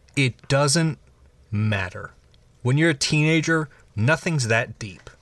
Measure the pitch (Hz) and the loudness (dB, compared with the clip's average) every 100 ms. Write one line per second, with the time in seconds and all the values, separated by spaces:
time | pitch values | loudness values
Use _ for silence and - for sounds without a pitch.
0 | _ - 131 - - 139 143 156 160 - | _ -2 -2 -2 -2 0 2 2 0 -2
1 | _ _ - _ - 104 107 101 90 101 | _ _ -20 _ -8 -4 -2 -2 -4 -10
2 | - - _ _ _ _ 120 139 165 139 | -16 -20 _ _ _ _ 0 2 2 0
3 | - 151 151 160 156 160 151 - - - | 0 2 2 2 2 0 -2 -10 -12 -2
4 | 117 160 190 156 117 113 117 - 107 85 | 0 0 0 -2 0 0 -2 -8 -14 -14
5 | - - | -20 -20